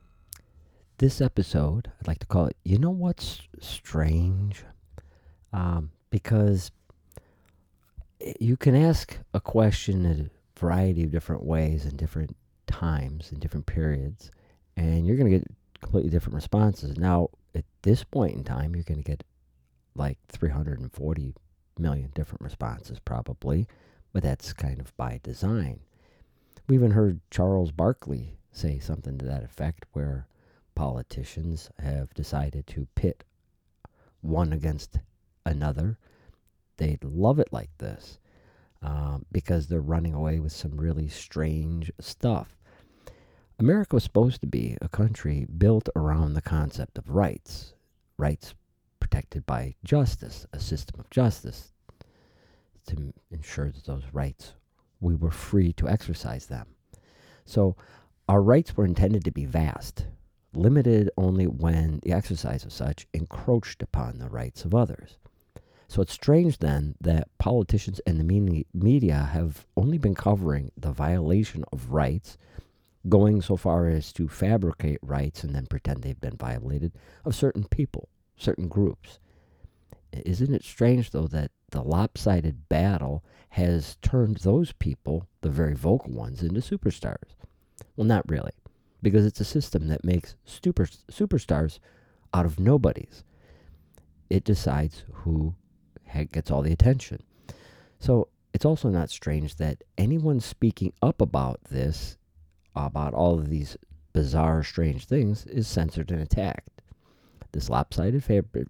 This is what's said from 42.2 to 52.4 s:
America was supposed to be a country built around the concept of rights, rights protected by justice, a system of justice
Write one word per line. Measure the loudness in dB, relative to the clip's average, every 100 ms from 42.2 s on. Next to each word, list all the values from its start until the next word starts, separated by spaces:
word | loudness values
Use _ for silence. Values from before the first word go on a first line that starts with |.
| -2 -2 -4 -18 _ _ _ _ -20 -20 _ _ _ _
America | 4 4 4 0
was |
supposed | 2 4 4 2
to | -4
be | -4 -4 -6
a | -8
country | 0 0 0 -4 -4 -4 4
built | 6 6 2 -2
around | 0 2 2
the | 0
concept | -2 0 0 -4 -8 -10
of | -2
rights, | 0 0 -2 -12 -16 -16 _ _ _ _ _
rights | -2 -2 -6 -20 _ _ _ _
protected | -2 -2 -2 -8 -4
by | -4 -4 -10
justice, | 0 2 2 -2 -10 -16 -14
a | -10
system | -6 -6 -8 -14
of | -4
justice | 2 2 2 -8 -16 -20 _ _ _ -20 _ _ _